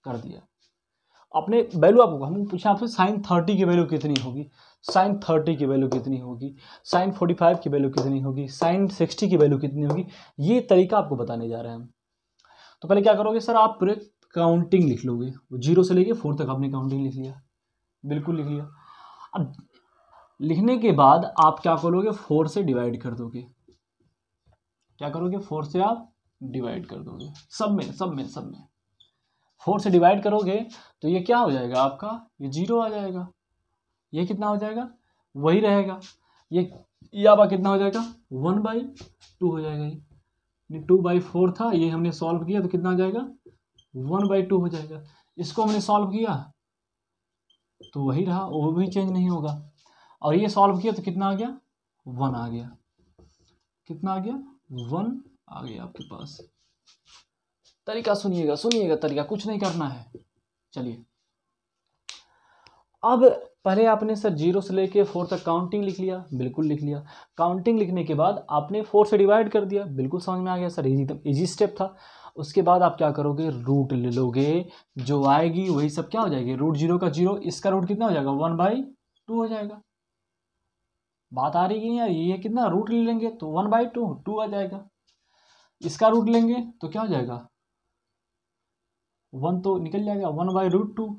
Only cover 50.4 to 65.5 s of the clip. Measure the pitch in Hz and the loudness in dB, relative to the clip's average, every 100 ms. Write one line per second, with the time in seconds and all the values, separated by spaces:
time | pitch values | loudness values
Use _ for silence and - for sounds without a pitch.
50.4 | 214 208 196 185 220 220 196 180 196 196 | 2 4 4 4 -2 -4 -6 -4 -2 -4
51.4 | 240 269 _ _ _ _ 135 123 135 123 | -6 -10 _ _ _ _ -14 -4 -4 -4
52.4 | 117 117 127 - _ _ _ _ _ _ | -6 -10 -12 -20 _ _ _ _ _ _
53.4 | _ _ _ _ _ 151 190 190 202 269 | _ _ _ _ _ -8 -4 -4 -4 -8
54.4 | 269 _ _ 127 120 165 220 269 - _ | -12 _ _ -12 -6 -4 -4 -6 -14 _
55.4 | _ - - - - - - - 139 - | _ -16 -14 -14 -16 -16 -18 -16 -18 -20
56.4 | - _ _ _ _ _ _ - _ _ | -20 _ _ _ _ _ _ -20 _ _
57.4 | _ _ _ _ - 220 226 202 202 175 | _ _ _ _ -10 -4 -2 0 0 0
58.4 | 151 147 226 233 185 151 151 143 147 202 | 0 0 0 0 0 0 -2 -4 -6 -8
59.4 | 202 208 196 170 143 123 - - _ _ | -6 -6 -4 -4 -8 -10 -18 -20 _ _
60.4 | _ _ _ 143 123 117 _ _ _ _ | _ _ _ -12 -10 -12 _ _ _ _
61.4 | _ _ _ _ _ _ - - _ _ | _ _ _ _ _ _ -20 -20 _ _
62.4 | _ _ _ _ _ _ 220 247 254 - | _ _ _ _ _ _ 0 6 6 6
63.4 | - _ 196 196 226 214 214 208 208 156 | -8 _ 0 4 4 2 0 -2 -2 0
64.4 | 160 190 185 190 190 202 202 175 175 180 | 2 0 -2 -2 2 2 2 -2 -4 -4
65.4 | 175 | -2